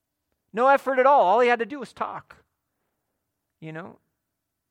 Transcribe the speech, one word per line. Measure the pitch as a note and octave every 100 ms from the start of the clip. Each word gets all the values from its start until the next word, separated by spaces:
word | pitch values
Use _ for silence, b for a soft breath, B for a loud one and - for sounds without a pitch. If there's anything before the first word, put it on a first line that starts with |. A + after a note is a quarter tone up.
| _ _ _ _ _
No | G3 B3+
effort | C#4 C#4 C4
at | C4
all. | C#4+
All | F3+ A3
he | B3
had | A#3+
to |
do | A3 C#4+
was | A#3
talk. | - G#3 D#3+ - - _ _ _ _ _ _ _ _ _ _ _ _
You | D#3+
know, | D#3+ F#3 - _ _ _ _ _ _ _